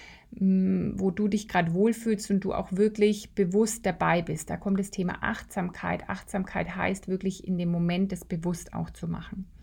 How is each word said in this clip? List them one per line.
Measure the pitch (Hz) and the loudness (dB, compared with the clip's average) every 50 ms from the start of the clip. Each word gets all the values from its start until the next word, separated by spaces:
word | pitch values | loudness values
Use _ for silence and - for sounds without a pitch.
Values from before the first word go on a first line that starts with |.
| - - - - - _ | -18 -20 -20 -20 -20 _
mm, | - - 190 190 190 190 185 190 190 180 175 202 202 | -4 2 4 4 6 6 4 4 2 2 0 -2 -2
wo | 190 190 190 | 0 0 0
du | 175 214 208 202 | 2 2 2 2
dich | 214 214 214 - | 2 0 0 0
grad | - 180 170 165 165 | 2 2 2 4 4
wohlfühlst | 185 208 233 220 226 - 226 220 202 - - | 4 4 4 4 2 0 0 0 0 0 0
und | 202 190 202 | 0 2 2
du | 190 - | 0 -2
auch | - 185 - | -2 -2 -2
wirklich | 185 185 208 214 214 208 208 214 208 208 - - - | 2 2 4 4 4 4 4 4 4 2 -4 -4 0
bewusst | - 196 175 185 214 226 220 220 - - | 0 2 4 4 4 4 4 0 -2 -2
dabei | 196 175 - 170 165 165 175 | -2 0 2 2 4 4 2
bist. | 165 - 160 160 - - | 2 -2 -4 -6 -6 -6
Da | 180 170 | -8 -4
kommt | - 202 196 196 | -2 0 0 0
das | 196 196 | 0 -2
Thema | - - 180 180 - - | -4 -4 -2 -2 -2 -2
Achtsamkeit. | - - 214 - - - - 202 175 180 - - - 175 175 165 - - | -2 -2 -2 -4 -8 -8 -6 -4 -4 -4 -6 -6 -4 -4 -4 -4 -4 -6
Achtsamkeit | 190 190 - - - 196 190 - - 196 185 175 175 | -8 -8 -8 -6 -4 -4 -4 -4 -4 -4 -4 -4 -4
heißt | 185 175 185 196 196 - - | -2 -2 -2 -2 -4 -4 -4
wirklich | 190 190 196 190 190 - - - | -4 -2 -2 -4 -4 -4 -4 -4
in | 185 175 | -2 0
dem | 175 175 | 0 0
Moment, | 170 170 170 175 175 180 196 190 | 0 2 2 2 2 2 0 0
das | 190 170 - | -2 -6 -6
bewusst | - 185 165 170 175 175 170 - - - | -6 -6 -4 -2 -2 -4 -4 -6 -8 -8
auch | - 165 - | -6 -6 -8
zu | - - - 165 | -8 -8 -6 -6
machen. | 165 165 165 - 196 196 190 - - - | -6 -6 -8 -10 -10 -10 -10 -12 -16 -20